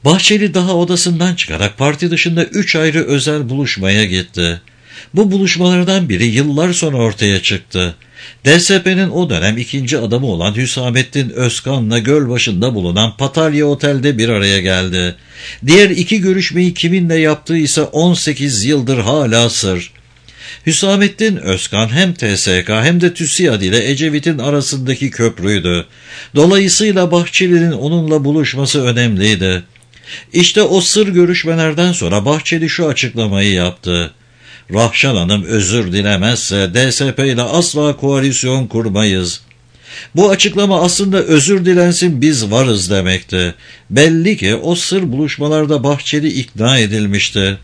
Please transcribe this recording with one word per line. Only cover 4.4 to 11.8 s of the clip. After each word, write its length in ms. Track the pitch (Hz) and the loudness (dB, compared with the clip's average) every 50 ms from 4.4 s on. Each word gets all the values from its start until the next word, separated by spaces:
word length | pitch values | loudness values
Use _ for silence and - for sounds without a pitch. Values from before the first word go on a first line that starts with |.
| 87 85 85 87 _ _ _ _ _ - - - - - - | -2 -2 -4 -6 _ _ _ _ _ -20 -20 -20 -20 -4 0
Bu 160 | 170 220 202 | 2 2 2
buluşmalardan 800 | 185 196 196 180 - 165 180 180 180 180 180 180 190 196 180 139 | 2 2 0 0 0 0 2 2 2 2 2 2 0 0 0 0
biri 180 | 104 87 117 | 0 0 0
yıllar 460 | 120 107 123 139 151 143 147 170 180 175 | 0 2 0 0 0 0 0 0 0 0
sonra 240 | 175 170 156 139 | -2 -2 -2 0
ortaya 460 | 127 117 113 101 - 110 101 98 95 - | 0 0 -2 -2 0 0 0 0 0 0
çıktı. 520 | - 101 92 - _ - 92 90 87 82 - - _ _ - - - - _ - | -2 -4 -4 -8 _ -4 -4 -4 -4 -6 -10 -20 _ _ -20 -20 -20 -20 _ 2
D 160 | 135 151 175 | 4 4 4
S 220 | 175 - 196 190 180 | 4 2 0 2 2
P'nin 280 | 185 190 180 196 175 | 0 0 0 0 0
o 200 | 117 160 180 - | 0 -2 -2 0
dönem 280 | 113 82 82 101 110 117 | -2 0 0 0 -2 -2
ikinci 400 | 123 - - 139 131 120 147 139 | -6 -6 -6 -6 -4 -2 -2 -2
adamı 280 | 113 107 113 123 135 | 0 0 -2 0 0
olan 300 | 127 95 82 85 101 101 | -2 -2 -2 -2 -2 -2
Hüsamettin 720 | 113 131 123 - 135 127 123 117 131 127 - - 143 135 117 | -2 -4 -4 -4 -4 -4 -2 0 0 -2 -2 -2 -4 -4 -4
Özkan'la 680 | - 120 127 120 - - - 131 139 135 | -4 -2 -2 -2 -2 -4 -6 -4 -4 -2